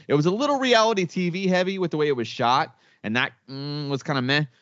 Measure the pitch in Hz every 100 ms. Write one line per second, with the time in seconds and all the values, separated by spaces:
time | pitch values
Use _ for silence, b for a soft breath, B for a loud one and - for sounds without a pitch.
0 | B 143 151 202 285 285 262 233 220 220
1 | 180 - 180 175 190 180 185 190 175 151
2 | 151 131 113 - 120 131 160 - b b
3 | 104 113 131 - - 135 143 147 143 139
4 | - 143 127 143 151 _